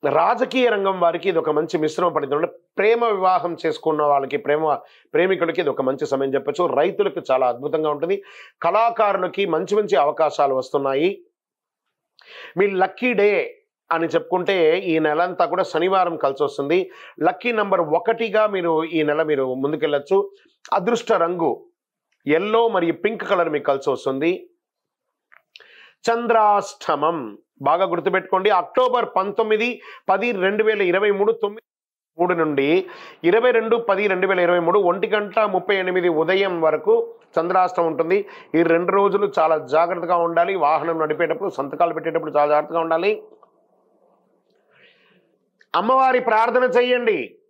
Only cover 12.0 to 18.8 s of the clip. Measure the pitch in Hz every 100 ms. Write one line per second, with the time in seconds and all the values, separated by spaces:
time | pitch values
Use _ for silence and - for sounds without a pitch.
12 | _ _ _ - - 165 202 190 185 -
13 | 247 214 202 190 127 - _ _ _ 165
14 | 165 165 160 180 175 196 156 175 190 160
15 | 156 151 180 180 170 180 185 160 180 190
16 | 175 160 139 135 143 143 143 175 180 -
17 | - - 165 185 240 226 202 190 160 156
18 | - 226 226 208 214 196 170 160